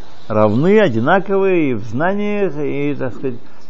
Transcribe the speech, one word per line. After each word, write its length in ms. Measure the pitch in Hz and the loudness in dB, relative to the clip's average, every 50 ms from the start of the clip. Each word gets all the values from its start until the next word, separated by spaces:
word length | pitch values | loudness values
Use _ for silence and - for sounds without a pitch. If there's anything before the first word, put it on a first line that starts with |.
| - - - - - | -8 -8 -8 -8 -6
равны, 540 | - 110 107 107 107 101 120 151 185 208 220 | -2 2 4 4 4 4 4 4 4 4 4
одинаковые 920 | 208 170 110 113 117 143 180 202 190 - 196 196 196 196 185 175 156 135 | 4 4 2 2 2 2 2 2 2 0 0 0 2 2 2 2 2 0
и 40 | 123 | 0
в 100 | 104 104 | -2 -4
знаниях, 720 | 98 104 127 160 180 202 202 208 208 208 208 202 180 143 | -4 -2 -2 0 0 0 0 -2 -2 -2 -2 -2 -2 -2
и, 400 | 151 147 135 135 139 143 147 139 | -2 -4 -4 -2 -2 -2 -2 -2
так 180 | 127 135 127 - | -4 -4 -6 -4
сказать, 240 | - - 135 120 113 - - - - - - | -4 -4 -6 -6 -6 -8 -8 -8 -8 -8 -8